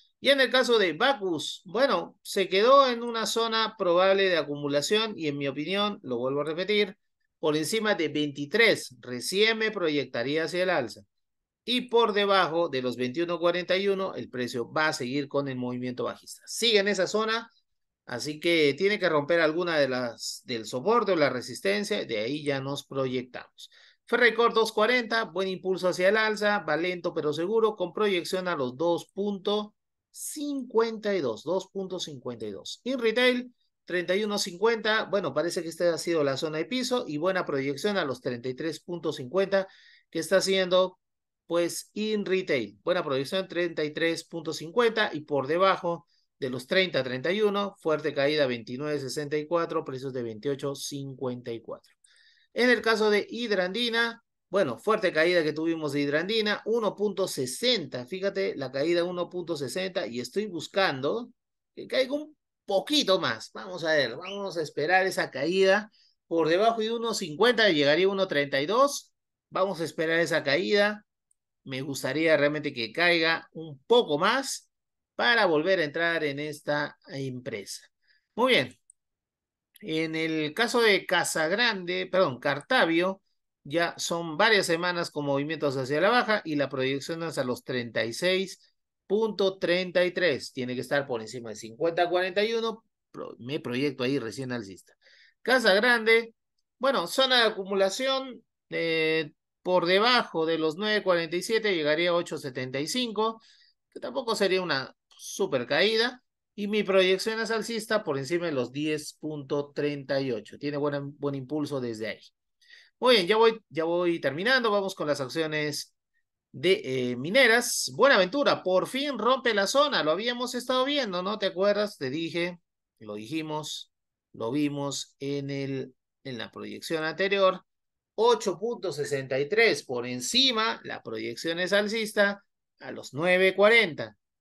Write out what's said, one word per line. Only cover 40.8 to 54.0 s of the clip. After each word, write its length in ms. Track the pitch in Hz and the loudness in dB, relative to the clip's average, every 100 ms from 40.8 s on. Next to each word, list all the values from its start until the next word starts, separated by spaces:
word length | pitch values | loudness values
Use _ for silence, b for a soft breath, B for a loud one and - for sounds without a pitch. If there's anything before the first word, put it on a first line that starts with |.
| 185 - _ _ _ _ _ | 2 -2 _ _ _ _ _
pues, 460 | 170 170 - - | 0 0 -4 -10
InRetail. 840 | 208 214 208 180 190 185 143 104 107 | -6 -2 -2 0 0 2 0 -2 -6
Buena 200 | - 180 | -2 0
proyección, 440 | 156 135 139 190 180 | 0 -2 -2 -4 -4
treinta 380 | 170 175 160 151 | -2 -2 -2 -4
y 80 | |
tres 320 | 151 165 160 - | 0 0 0 -6
punto 260 | 170 156 | -8 -6
cincuenta 600 | 147 156 196 233 220 208 | -8 -4 0 2 2 -2
y 80 | 156 | -4
por 260 | - 143 131 | -2 -2 0
debajo 580 | 170 190 175 175 170 - _ _ _ | 2 4 2 -2 -6 -10 _ _ _
de 80 | 131 | -6
los 160 | 127 - | -6 0
treinta 360 | 190 185 147 | 0 2 0
a 20 | |
treinta 280 | 127 127 156 | -2 -4 -2
y 120 | 208 | 0
uno, 320 | 208 202 202 - | 0 0 -4 -4
fuerte 380 | 160 151 147 143 | -2 0 0 0
caída 320 | 139 151 131 | 0 2 0
veintinueve 520 | 120 110 123 151 147 | 0 -6 -8 -4 -4
sesenta 380 | 131 151 143 151 | -4 -8 -4 -4
y 80 | 151 | -2
cuatro, 400 | 170 165 160 156 | -2 -2 -4 -6
precios 260 | 131 135 | -8 -6
de 120 | 127 | -6
veintiocho 500 | 117 110 143 135 143 | -6 -6 -6 -4 -4
cincuenta 800 | 139 - 143 139 131 127 123 120 | -6 -8 -10 -10 -8 -8 -8 -10
y 100 | 117 | -12
cuatro. 320 | - - _ _ b b b b b | -10 -16 _ _ b b b b b
En 200 | - 247 | 0 2
el 100 | 233 | 4
caso 300 | 226 220 214 | 2 2 4
de 160 | 208 - | 2 0
Hidrandina, 920 | 214 240 196 180 202 240 226 | -6 -2 0 0 -2 -2 0